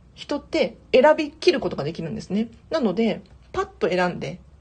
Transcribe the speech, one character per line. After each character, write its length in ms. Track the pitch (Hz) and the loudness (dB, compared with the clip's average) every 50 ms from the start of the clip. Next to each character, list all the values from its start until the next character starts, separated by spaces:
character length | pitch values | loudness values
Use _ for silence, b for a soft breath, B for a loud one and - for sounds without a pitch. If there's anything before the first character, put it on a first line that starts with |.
| - - - - | -20 -20 -20 -20
人 200 | - - 294 285 | -10 -8 -8 -8
っ 60 | - | -8
て 320 | - - 320 240 - - - - - | -4 -2 -2 -2 -2 -4 -12 -8 2
選 220 | - 254 254 311 302 | 4 6 8 8 6
び 140 | 302 302 285 | 4 0 -6
き 220 | - - - 359 | -6 0 2 2
る 80 | 330 233 | 2 2
こ 100 | - 175 | -2 -4
と 60 | 165 | -6
が 80 | - 139 | -4 -6
で 80 | 156 | -6
き 100 | 170 - | -6 -8
る 80 | 165 156 | -8 -8
ん 60 | 110 | -8
で 40 | - | -10
す 100 | - - | -8 -4
ね。 180 | 180 208 233 233 - - - - | -2 -2 -2 -4 -8 -20 -12 -6
な 100 | 311 320 | -4 0
の 120 | 247 196 | 0 0
で、 300 | 170 208 226 214 165 - - - - - - - | 0 2 0 0 0 -4 -8 -18 -20 -20 -20 -8
パ 100 | - 370 | -6 -6
ッ 40 | 392 | -6
と 220 | - - - 208 170 | -6 -4 -4 -2 0
選 280 | 180 180 180 180 170 | 0 0 0 -2 -2
ん 20 | 170 | -6
で、 220 | - 147 175 - - - - - | -10 -10 -12 -14 -18 -20 -20 -20